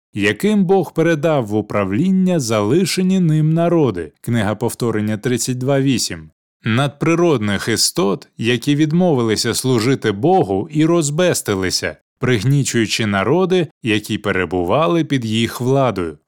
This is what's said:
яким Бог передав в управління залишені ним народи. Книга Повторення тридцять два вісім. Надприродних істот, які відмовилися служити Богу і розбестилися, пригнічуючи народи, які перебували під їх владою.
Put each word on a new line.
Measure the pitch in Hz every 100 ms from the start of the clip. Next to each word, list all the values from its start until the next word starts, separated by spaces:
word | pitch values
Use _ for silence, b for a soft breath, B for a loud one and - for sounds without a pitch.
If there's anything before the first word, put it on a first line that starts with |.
| _
яким | 104 101 214 208 214
Бог | 180 196 156
передав | - 165 160 160 147 107
в |
управління | 107 104 104 98 101 185 190 185 170
залишені | 113 110 104 156 185 - 185 190
ним | 170 156 156
народи. | 160 170 170 135 90 78 _
Книга | - 117 101
Повторення | 107 117 - 120 107 107 107
тридцять | 123 123 - 123
два | 127 139
вісім. | 135 113 - 87 78 _ _ _
Надприродних | 113 113 143 - 165 165 170 131 104 98 -
істот, | 107 - - 196 170 - -
які | 117 123 - 143
відмовилися | 156 165 180 131 117 101 117
служити | 104 127 123 113 131 110
Богу | 101 147 185 98 95 156
і | 151
розбестилися, | 160 170 143 147 180 127 - 98 92 - 85 - _ -
пригнічуючи | - - 110 143 120 117 107 - 107
народи, | 98 92 165 185 185 156 _
які | - 104 107 104
перебували | 104 92 87 92 87 123 170 170
під | 147 139
їх | 113 110 113 -
владою. | 123 139 131 95 82 73